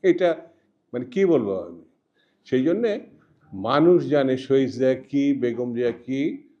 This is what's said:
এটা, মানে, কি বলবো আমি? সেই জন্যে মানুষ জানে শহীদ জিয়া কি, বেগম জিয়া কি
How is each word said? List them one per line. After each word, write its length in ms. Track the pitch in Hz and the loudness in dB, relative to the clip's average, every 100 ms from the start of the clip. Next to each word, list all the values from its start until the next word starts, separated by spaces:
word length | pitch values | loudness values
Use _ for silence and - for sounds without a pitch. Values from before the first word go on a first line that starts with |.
এটা, 320 | 196 175 175 160 - _ _ _ _ | 2 2 0 -2 -10 _ _ _ _
মানে, 120 | 123 127 | -10 -6
কি 200 | 190 190 | 0 2
বলবো 280 | 151 104 95 | 2 0 -6
আমি? 240 | 85 85 - _ _ _ _ _ - | -8 -16 -20 _ _ _ _ _ -4
সেই 180 | 127 | -2
জন্যে 360 | 139 190 233 202 - _ _ _ _ | 0 0 -2 -4 -10 _ _ _ _
মানুষ 560 | 95 104 139 165 175 135 | -8 0 4 6 4 4
জানে 280 | 147 131 127 | 0 2 -2
শহীদ 320 | - 135 131 | 0 0 0
জিয়া 240 | 120 131 | 0 0
কি, 400 | 131 - 143 143 | 0 -4 -2 0
বেগম 400 | 135 120 117 123 | 0 -2 -4 -6
জিয়া 180 | 120 120 | -2 -4
কি 520 | 117 - 131 156 - - _ | -4 -8 -4 -4 -6 -16 _